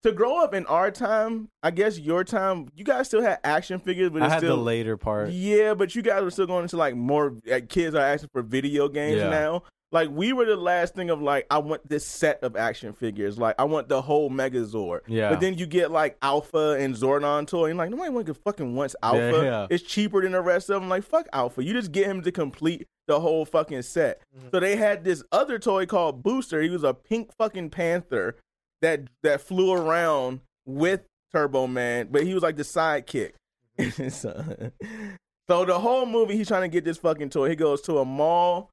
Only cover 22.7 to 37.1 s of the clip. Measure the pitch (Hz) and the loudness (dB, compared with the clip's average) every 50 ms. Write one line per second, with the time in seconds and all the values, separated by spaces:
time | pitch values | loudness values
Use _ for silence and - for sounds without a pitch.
22.7 | 170 - - _ _ _ _ - 151 147 165 160 160 160 156 - - 160 156 - | -2 -2 -10 _ _ _ _ 2 2 4 4 2 2 2 0 2 2 0 0 2
23.7 | 156 127 120 - - 170 156 127 92 - _ _ 135 131 131 123 156 185 175 196 | -4 -8 -8 -4 0 2 2 2 0 -4 _ _ _ -20 -10 -2 0 2 2 2
24.7 | 202 226 220 208 202 180 160 185 180 151 120 _ - 202 277 294 254 220 - 240 | 2 4 4 2 2 2 0 -2 -2 -2 -2 _ 2 2 2 2 -2 -2 0 0
25.7 | 196 190 190 165 220 190 175 156 139 123 127 202 247 262 - - 165 156 151 165 | 0 0 0 0 0 2 2 0 -2 -2 -2 -2 -2 -2 -4 -2 -2 0 0 0
26.7 | 175 175 147 135 127 - _ _ 214 233 226 - - _ 226 220 214 190 175 156 | 0 0 0 0 0 0 _ _ -4 -4 -4 -8 -4 _ -2 -2 -2 -6 -10 -10
27.7 | - - 170 165 170 180 170 _ 135 110 92 92 113 - _ _ _ _ _ _ | -6 -2 0 0 0 -2 -2 _ -4 -2 -2 -2 -6 -8 _ _ _ _ _ _
28.7 | _ _ - 160 160 147 139 123 _ _ - 156 143 139 - - 185 185 185 185 | _ _ 0 0 0 0 -6 -12 _ _ 2 2 2 2 -2 -4 0 2 2 4
29.7 | 185 180 165 156 165 170 170 165 156 139 127 127 131 131 _ _ _ _ _ 131 | 4 2 2 2 2 2 2 2 2 2 0 -2 -6 -8 _ _ _ _ _ -10
30.7 | 135 139 156 175 196 185 - _ _ _ _ _ - 165 147 143 135 135 131 127 | -2 0 2 2 2 0 -4 _ _ _ _ _ 0 0 0 2 2 0 0 0
31.7 | 127 123 123 120 120 123 113 - 123 143 156 180 185 185 170 165 160 147 147 - | -2 -2 -2 0 -2 -2 -4 0 2 2 2 2 0 0 0 0 0 -2 -8 -4
32.7 | - 175 160 160 151 143 127 - - 135 104 - - _ _ _ _ _ _ _ | -2 0 0 2 0 -2 -4 -4 -4 -4 -4 -4 -8 _ _ _ _ _ _ _
33.7 | _ - - 123 - - 135 131 - - - 110 - - 156 156 - - - 117 | _ -4 -4 -4 -4 -6 -8 -8 -8 -8 -10 -10 -8 -8 -10 -10 -10 -10 -10 -12
34.7 | - _ - 214 220 220 214 202 190 175 _ _ _ _ _ - 180 170 185 180 | -12 _ -16 -14 -12 -12 -12 -14 -14 -18 _ _ _ _ _ 2 2 2 4 2
35.7 | 180 180 208 233 247 262 254 240 226 233 226 202 202 220 214 - 220 185 185 175 | 0 0 2 2 2 2 0 0 2 2 2 2 2 -2 0 0 0 0 0 0
36.7 | 160 175 151 165 165 165 - 170 | -2 -2 -2 -2 -6 0 0 0